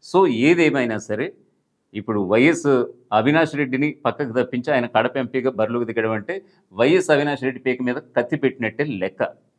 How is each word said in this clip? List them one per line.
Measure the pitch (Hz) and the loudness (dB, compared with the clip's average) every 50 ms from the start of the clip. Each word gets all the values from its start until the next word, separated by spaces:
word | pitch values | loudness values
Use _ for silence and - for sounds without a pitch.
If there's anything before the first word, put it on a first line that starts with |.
| _ - - | _ 0 2
So | 185 196 170 | 2 4 4
ఏదేమైనా | 127 110 123 147 175 170 170 151 135 139 123 117 113 104 | 2 2 4 2 4 4 4 2 2 0 -2 -2 -4 -6
సరే | 104 - 104 107 135 185 - _ _ _ _ _ _ _ _ _ _ _ _ | -6 -6 -6 -6 -6 -8 -8 _ _ _ _ _ _ _ _ _ _ _ _
ఇప్పుడు | 104 104 - 113 104 | -12 -6 -4 -2 -2
వైఎస్ | 98 90 101 113 127 160 165 - - 143 139 127 120 - - _ _ _ 107 | 0 2 4 6 6 6 4 2 2 2 2 2 0 -2 -6 _ _ _ 0
అవినాష్ | 107 113 131 147 160 165 156 - | 2 2 4 2 2 2 0 0
రెడ్డిని | 143 147 131 127 131 143 151 139 - _ | -4 -4 -2 -2 -2 -2 -2 -4 -4 _
పక్కకు | 127 113 - 147 123 113 127 123 | -4 -2 -2 -6 -4 0 -2 -2
తప్పించి | 123 - 120 123 - 147 | -2 -2 -6 -2 0 0
ఆయన | 127 120 | 0 0
కడప | 113 - 110 113 123 - 139 | 2 0 0 0 2 -2 -4
ఎంపీగా | 131 113 - 131 123 131 | -6 -4 -4 -2 -2 -2
బరిలోకి | 131 104 110 107 117 120 120 113 110 | -2 0 -2 -2 -2 -4 -4 -2 -2
దిగడం | 117 110 110 | -2 -2 -2
అంటే | 110 107 101 - 175 196 - _ _ _ _ _ 92 | -2 -4 -6 -8 -10 -10 -10 _ _ _ _ _ -2
వైఎస్ | 95 113 139 170 185 175 - | 0 2 4 4 2 4 4
అవినాష్ | 156 143 147 147 143 131 123 | 2 2 2 0 -2 -2 -4
రెడ్డి | 131 127 123 | -4 -6 -2
పీక | - 131 127 127 | -2 -2 -2 -2
మీద | 127 127 127 | -2 -4 -4
కత్తి | 143 - _ _ 151 151 151 - | -4 -8 _ _ -2 -2 0 -2
పెట్టినట్టే | 151 143 131 - - 117 110 107 - 147 | 0 0 -2 -2 0 -6 -6 -2 -4 -6
లెక్క. | 151 123 95 92 98 - _ 120 87 - _ _ _ _ | -4 -4 -4 -6 -6 -4 _ -6 -6 -6 _ _ _ _